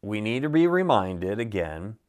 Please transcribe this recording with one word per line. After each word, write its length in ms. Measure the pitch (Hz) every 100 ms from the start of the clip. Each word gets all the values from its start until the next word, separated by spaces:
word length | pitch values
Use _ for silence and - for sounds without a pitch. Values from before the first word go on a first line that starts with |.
we 180 | 98 107
need 220 | 107 123
to 80 | 147
be 160 | 156 170
reminded 720 | 180 185 120 95 90 92 104
again 560 | 117 101 82 78 95 110